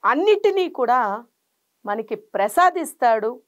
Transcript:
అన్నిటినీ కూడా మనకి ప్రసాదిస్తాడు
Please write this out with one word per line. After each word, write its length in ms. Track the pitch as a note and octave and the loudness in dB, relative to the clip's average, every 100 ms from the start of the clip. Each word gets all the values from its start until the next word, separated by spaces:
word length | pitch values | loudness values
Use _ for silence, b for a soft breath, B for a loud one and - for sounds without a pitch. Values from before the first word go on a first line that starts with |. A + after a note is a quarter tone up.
| G3 | 0
అన్నిటినీ 540 | C4 G4+ G#4 G#4 F#4+ F4 F4 | 2 2 4 2 0 -4 -2
కూడా 200 | A#3+ B3 G#3+ G#3 A#3+ _ _ _ _ _ G#3 | 0 0 0 -4 -10 _ _ _ _ _ -8
మనకి 280 | G#3 A3 G#3 _ | -8 -6 -10 _
ప్రసాదిస్తాడు 960 | G3+ G3+ E4 F4+ F4+ D#4+ - A#3+ A3 A3 B3+ | -4 0 2 2 0 -8 -2 0 0 -2 -8